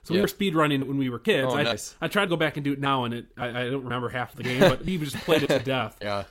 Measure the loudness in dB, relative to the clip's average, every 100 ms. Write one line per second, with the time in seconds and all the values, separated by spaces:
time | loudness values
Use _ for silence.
0 | -2 2 2 0 0 4 4 2 0 -2
1 | -2 -2 0 2 2 2 0 -2 -6 -6
2 | -2 0 2 2 0 0 -2 -2 0 0
3 | 0 -4 -10 -8 -6 -4 -4 -4 -4 -4
4 | -4 -6 -8 -6 -4 4 4 4 -2 -4
5 | -4 -6 0 2 4 2 0 -2 -4 -6
6 | -6 -6 -6